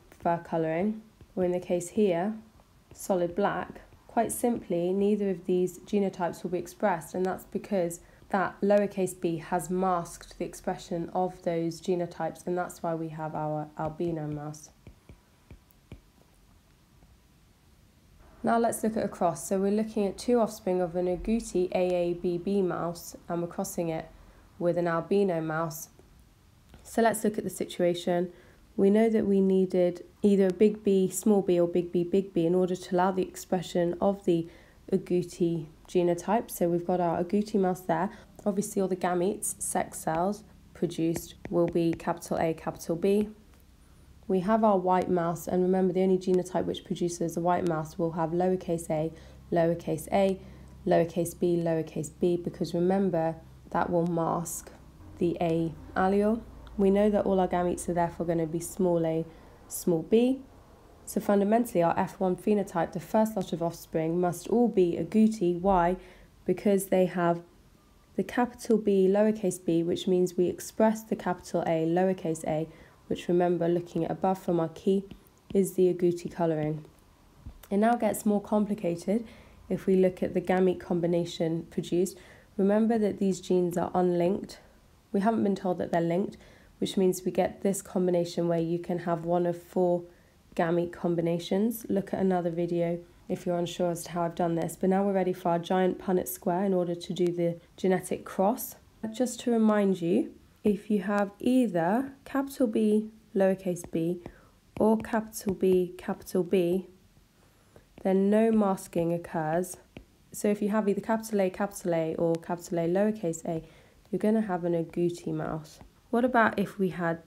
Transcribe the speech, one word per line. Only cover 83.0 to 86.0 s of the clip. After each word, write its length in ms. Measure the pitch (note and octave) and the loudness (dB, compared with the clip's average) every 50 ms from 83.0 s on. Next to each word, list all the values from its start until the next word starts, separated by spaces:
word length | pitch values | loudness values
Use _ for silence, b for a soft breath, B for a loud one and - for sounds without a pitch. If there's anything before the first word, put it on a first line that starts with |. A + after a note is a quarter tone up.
| G#3 G3 F#3 G3 | 2 0 0 0
these 220 | G3+ G3 F#3 F3+ | 0 0 0 -2
genes 360 | - - F#3 F3+ F3+ F3 E3+ F3 | -2 0 2 2 2 2 0 -2
are 140 | E3+ - - | -2 0 0
unlinked. 640 | F3+ F3+ F3+ F3 F3 E3+ F3 G3 - - - - - - - - - - _ _ _ _ _ | 2 2 2 2 2 2 2 0 0 -4 -8 -14 -18 -20 -20 -20 -20 -20 _ _ _ _ _
We 80 | - G3+ | -2 0
haven't 240 | F#3+ A3+ A3+ A3 A3 | 2 2 2 2 2
been 120 | G3+ G3 F#3 | 0 0 0
told 200 | - F#3 F3+ F3+ | -2 -2 -2 -2
that 120 | - - | -2 -2
they're 80 | - | 0
linked, 380 | E3+ | 0